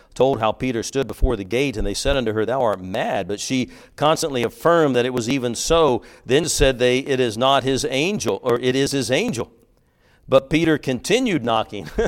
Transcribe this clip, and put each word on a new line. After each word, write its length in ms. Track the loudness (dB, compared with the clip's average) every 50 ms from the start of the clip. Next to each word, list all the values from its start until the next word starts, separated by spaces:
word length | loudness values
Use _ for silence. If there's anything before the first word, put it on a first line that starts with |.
| _ _ -2
told 240 | 0 2 2 2 2
how 140 | 0 -2 -2
Peter 300 | -2 -4 -4 -4 -4 -4
stood 260 | -4 -2 -4 -4 -4
before 280 | -4 -2 0 0 0
the 60 | -2 -4
gate. 340 | -4 -2 -2 0 -2 -2
And 100 | -4 -4
they 80 | -4 -4
said 220 | -2 -2 -2 0
unto 180 | 0 0 -2 -2
her, 100 | -2 0
"Thou 180 | 0 0 0 0
art 180 | 0 0 -2
mad." 460 | -4 -6 -6 -4 -4 -4 -4 -4 -4
But 140 | -4 -6 -8
she 300 | -6 -4 -4 -4 -4 -4 -8 -16 -20 -16 _
constantly 460 | -2 0 0 0 0 -2 -4 -2 -2 -2
affirmed 520 | -4 -4 0 2 4 4 4 4 4 4
that 120 | 2 2
it 80 | 0 0
was 140 | -2 -2 -2
even 260 | -2 -2 -2 -2 -4
so. 480 | -4 -2 2 2 4 4 4 2 0 -4 -8 -20 -12 -4
Then 180 | 0 2 2 2 0
said 300 | 0 2 2 2 2 2
they, 200 | 2 2 2 2
"It 200 | 0 0 0 0
is 200 | 0 0 0 0
not 260 | 2 2 2 2 2
his 200 | 0 -2 -2 -2 -2
angel," 500 | -2 -2 0 -2 -2 -2 -2 -4 -4 -2 -2
or, 180 | 0 0 0
"It 160 | 0 0 0
is 160 | 0 0 0 -2
his 180 | -2 -2 -2
angel." 400 | -2 -2 -2 -2 -4 -6 -8 -10 _ _ _ _ _ _ _ _ _ _ _ _ _ _ _ 2
But 220 | 2 2 4 2
Peter 260 | 0 2 2 2 2 2
continued 680 | 0 -2 -4 -4 -2 0 0 2 2 2 0 0 0
knocking." 440 | 0 0 0 -2 -4 -8 -12 -12 -8 -4 -2 -2